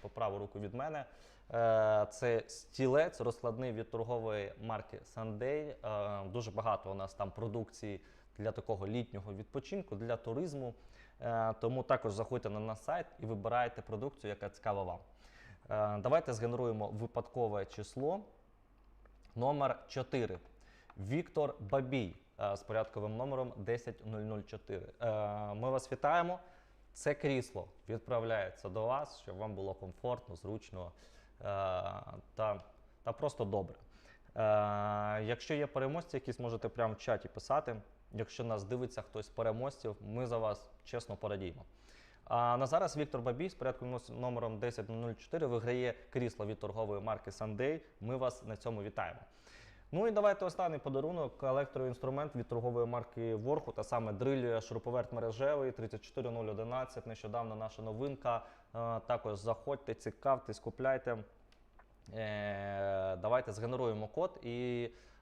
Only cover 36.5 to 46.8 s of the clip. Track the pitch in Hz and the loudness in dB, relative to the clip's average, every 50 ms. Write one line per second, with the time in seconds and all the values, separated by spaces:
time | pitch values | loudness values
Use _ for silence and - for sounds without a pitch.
36.5 | 117 110 - 113 - 123 117 110 107 - - - 113 156 - 117 - 107 - - | -2 -2 -2 -2 2 2 2 2 2 0 0 0 0 0 0 -6 -10 -8 0 2
37.5 | 135 151 147 127 117 107 104 - - - - - - 107 110 - - - 117 117 | 2 2 2 0 -4 -6 -8 -14 -20 -20 -16 -8 -4 -4 -4 -4 -4 -4 -2 0
38.5 | 110 104 98 98 123 123 127 117 - - - - - 107 107 - - - 113 113 | 0 -2 0 -2 -2 -2 -2 -2 -4 -8 -8 -6 -8 -8 -8 -6 -4 0 2 2
39.5 | 107 113 127 139 139 - - 113 104 - 104 104 107 120 127 117 120 113 113 107 | 2 2 -2 -4 -4 -4 -4 -6 -6 -6 -6 -6 -4 -2 0 0 0 2 2 2
40.5 | 104 - - - - - - - - 120 117 - 104 - - 104 101 95 95 87 | 0 -2 -6 -14 -20 -20 -10 -6 -6 -6 -4 -6 -6 -4 -2 -2 -2 -2 -2 -4
41.5 | 78 - - - - - - - - - - - - - - - 117 120 120 120 | -6 -8 -14 -16 -20 -20 -20 -20 -20 -20 -20 -20 -20 -20 -4 0 2 4 6 6
42.5 | 120 123 135 123 151 170 196 160 - 151 147 147 - 127 117 127 120 131 175 190 | 6 4 4 4 4 4 4 4 2 0 0 0 -2 0 0 0 0 0 -2 -4
43.5 | - - 131 131 127 - 123 123 127 120 - - 120 120 123 123 123 117 117 113 | -4 -2 -2 -2 -2 -2 -4 -4 -4 -6 -6 -8 -6 -4 -2 -2 0 0 0 -2
44.5 | 110 104 113 120 113 - 104 98 113 113 120 117 113 - - - - 170 160 127 | 0 0 -2 -2 -2 -2 -4 -4 -4 -4 -4 -4 -6 -6 -6 -4 0 0 2 2
45.5 | 120 117 113 123 123 127 123 123 - - - - - 131 123 113 - - 104 104 | 2 2 2 2 2 2 2 0 0 -4 -10 -4 0 0 0 0 0 -2 -4 -4
46.5 | 107 - - 101 95 110 | -2 -4 -4 -4 -2 -2